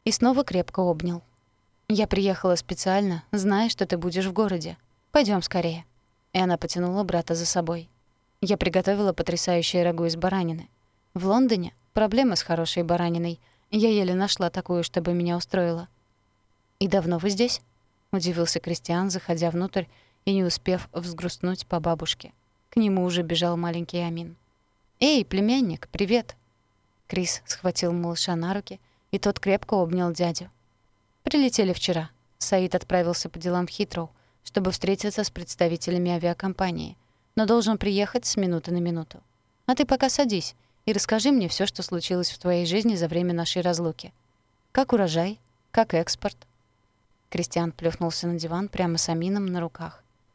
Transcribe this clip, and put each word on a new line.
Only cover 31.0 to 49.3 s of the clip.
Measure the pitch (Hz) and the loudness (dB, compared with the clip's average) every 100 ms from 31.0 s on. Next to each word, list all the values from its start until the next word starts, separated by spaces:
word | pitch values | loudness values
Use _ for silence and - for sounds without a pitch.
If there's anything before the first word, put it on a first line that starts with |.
| _ _ | _ _
«Прилетели | - 302 254 - 190 | 0 2 4 2 0
вчера. | 170 - 165 160 _ _ - | 0 -2 -2 -4 _ _ -8
Саид | - 190 185 | 0 0 2
отправился | 185 - 180 170 175 170 | -2 0 0 2 -2 -6
по | 165 | -6
делам | 175 180 175 | -2 -2 -2
в | |
Хитроу, | - 202 170 165 _ _ _ | -4 -4 -4 -8 _ _ _
чтобы | - 208 185 | -4 -2 0
встретиться | - 185 196 208 214 | -2 -2 0 -2 -4
с | 196 | -6
представителями | - 170 - 170 170 - 175 175 | -8 -12 0 0 0 -2 0 0
авиакомпании, | 175 170 175 190 180 190 160 156 - _ _ _ - | 0 -2 -2 -6 -2 -4 -4 -8 -12 _ _ _ -2
но | 214 | 2
должен | 233 214 208 | 4 2 0
приехать | 208 196 202 247 - | 0 0 0 -2 -2
с | - | 0
минуты | 185 165 170 | 0 0 -2
на | 175 | -2
минуту. | 175 165 156 - _ _ _ _ - | -2 -4 -6 -14 _ _ _ _ -2
А | |
ты | 254 277 | 0 2
пока | 262 262 | 4 2
садись | - 262 196 - - _ _ | 2 2 0 -4 -12 _ _
и | - | -2
расскажи | 208 - 220 254 | 0 2 2 4
мне | 269 175 | 4 2
все, | - 202 | 0 -2
что | - | -2
случилось | 180 175 - 180 175 | -6 -4 -2 0 -2
в | - | -2
твоей | 180 175 170 | 0 2 2
жизни | 202 220 185 | 2 2 2
за | 165 | 0
время | 165 180 | 0 0
нашей | 170 165 180 | 0 -2 0
разлуки. | 175 170 165 - 180 _ _ _ _ _ _ | 0 0 -2 -4 -14 _ _ _ _ _ _
Как | - 269 | -2 2
урожай? | 226 180 160 185 214 _ _ _ | 2 2 2 0 -4 _ _ _
Как | - 226 | 0 2
экспорт?» | 165 170 - 202 - - _ _ _ _ _ _ _ _ | 2 0 -4 -6 -8 -20 _ _ _ _ _ _ _ _
Кристиан | - - 175 170 | -6 -2 -2 -4
плюхнулся | - 165 - 170 - 175 | -2 -4 -2 -4 -2 -4
на | 170 | -4
диван | 160 170 202 | -4 -4 -4
прямо | - 180 165 | -2 0 0
с | - | -2
Амином | 165 180 | -2 0